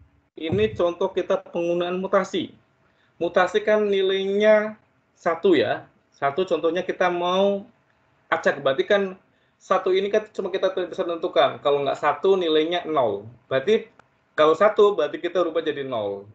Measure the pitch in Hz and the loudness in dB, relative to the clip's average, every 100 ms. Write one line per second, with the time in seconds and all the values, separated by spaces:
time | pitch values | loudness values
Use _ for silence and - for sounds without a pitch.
0 | _ _ _ - 160 190 214 214 175 170 | _ _ _ -10 -4 -2 0 0 -2 -2
1 | 190 180 175 185 - 175 170 170 175 185 | -4 -2 -2 -2 -4 -4 -2 -2 -2 -6
2 | 190 196 190 185 - - _ _ _ _ | 0 0 0 -4 -6 -10 _ _ _ _
3 | _ - 170 185 180 214 214 214 208 196 | _ -8 -2 0 2 0 0 0 2 0
4 | 190 190 196 202 214 214 214 214 _ _ | 0 -2 -2 2 4 4 2 -8 _ _
5 | _ _ 175 165 202 147 107 143 - _ | _ _ -4 0 2 4 2 -4 -10 _
6 | _ - 139 139 185 156 165 175 185 175 | _ -4 -2 -2 -2 0 -2 -2 -4 -2
7 | 180 175 175 185 202 202 214 _ _ _ | -2 0 0 2 2 0 -8 _ _ _
8 | _ _ - 165 190 143 139 135 190 202 | _ _ -4 -2 0 0 0 0 2 0
9 | 190 190 _ _ _ _ - 185 190 190 | 0 -8 _ _ _ _ -2 0 2 0
10 | 202 208 214 - 190 185 185 185 175 - | 2 -2 -2 -8 -6 -2 -2 -2 -6 -6
11 | 170 165 175 170 131 123 143 143 139 123 | -6 -4 -2 2 2 0 0 0 0 -2
12 | 151 139 190 190 165 156 156 175 160 151 | -2 0 2 2 2 2 0 -2 -2 0
13 | 117 101 110 - - 135 180 226 - _ | 0 -2 -10 -18 -4 -2 0 0 -2 _
14 | _ _ _ - 156 160 208 208 208 202 | _ _ _ 2 4 6 4 6 4 4
15 | 190 160 170 180 175 165 156 139 135 117 | -2 -4 -4 -2 -2 -2 -4 -4 -4 -4
16 | 101 101 101 | -4 -6 -12